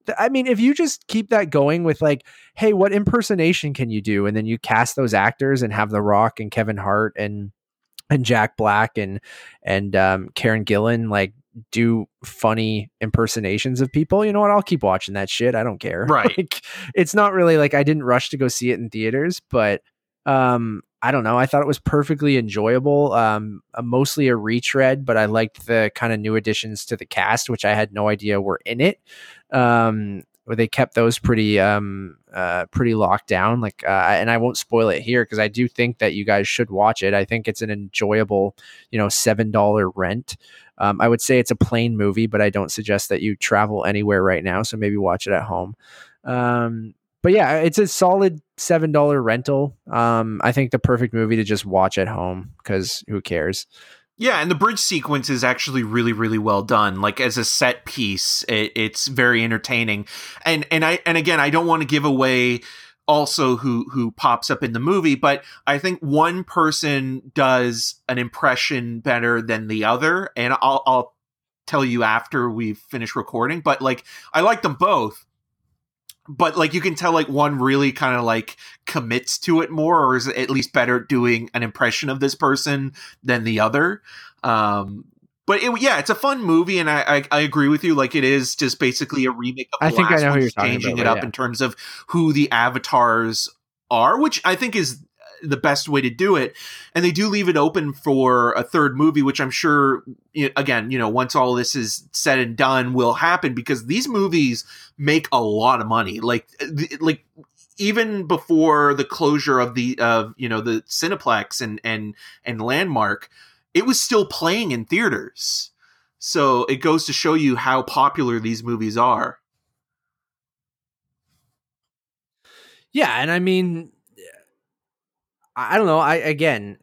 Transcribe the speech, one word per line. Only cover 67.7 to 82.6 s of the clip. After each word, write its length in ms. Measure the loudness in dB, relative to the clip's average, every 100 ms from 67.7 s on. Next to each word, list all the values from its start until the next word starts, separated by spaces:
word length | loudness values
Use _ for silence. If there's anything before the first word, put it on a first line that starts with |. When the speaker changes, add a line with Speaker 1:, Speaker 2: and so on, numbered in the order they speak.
| -2 -6 -8 -6
Speaker 2:
an 80 | -4
impression 840 | -4 0 0 2 -2 -4 -6 -6
better 420 | -2 0 0 0
than 240 | -2 -4 -4
the 160 | -2
other, 460 | 0 0 0 -2 -4
and 200 | -4 -2 0
I'll, 200 | 2 2 2
I'll 280 | 2 0 _ _ _ _ _ -4
tell 180 | -2
you 180 | 0 0
after 460 | 2 0 -2 -4 -2
we've 300 | -4 -6 -6
finished 380 | -10 -10 -8 -8
recording. 440 | -6 -4 -2 -2
But, 220 | -2 0
like, 220 | 0 -4 -8 -20 -4
I 80 | 0
like 220 | 2 2
them 120 | -2 0
both, 460 | 2 2 0 -8 _ _ _ _ _ _ _ _ _ -20 -12
but, 280 | -2 0 2
like, 180 | 0
you 60 | 0
can 160 | -2 -2
tell, 160 | 0
like, 160 | 2 2
one 320 | 0 0 0
really 320 | 2 2 2
kinda, 280 | 0 -2 0
like, 340 | 0 -2 -4 -14 -20 -20
commits 540 | -8 -6 -4 -4 -4 -6
to 220 | 0 0
it 100 | 0
more, 340 | -2 2 4
or 120 | 4 2
is 100 | -2
at 240 | -4 -2
least 220 | -2 -2
better 240 | 0 2 0
at 60 | 0
doing 400 | 0 2 0 -2
an 80 | -6
impression 460 | -6 -2 -2 -2 -4
of 80 | -2
this 160 | -2
person 580 | 0 0 0